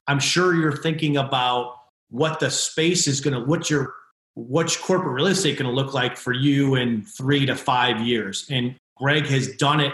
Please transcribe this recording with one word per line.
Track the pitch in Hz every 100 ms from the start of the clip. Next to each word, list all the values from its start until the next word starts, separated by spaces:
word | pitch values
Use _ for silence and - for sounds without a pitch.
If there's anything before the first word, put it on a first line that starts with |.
| -
I'm | 139
sure | 135 175 180
you're | 170 156 135
thinking | 160 156 156 143
about | 131 131 123 123 120 - _ _ _
what | 117 156 151
the | 135
space | - - - 165 175 -
is | 135
gonna, | 151 131
what | 120 165 -
your, | 151 127 - - _ _
what | - 117 143 170 -
corporate | - 185 175
real | 127 175
estate | 190 151 -
gonna | 131
look | 123 135
like | 135 123 -
for | -
you | 123 143 139 139 131
in | 123 113
three | 101 - 127 143 139
to | 120
five | - 127 123 113
years." | 117 117 98 98 -
And | 135 123 131 _ _
Greg | 135 147 143
has | 135 107 -
done | 143 151
it, | 143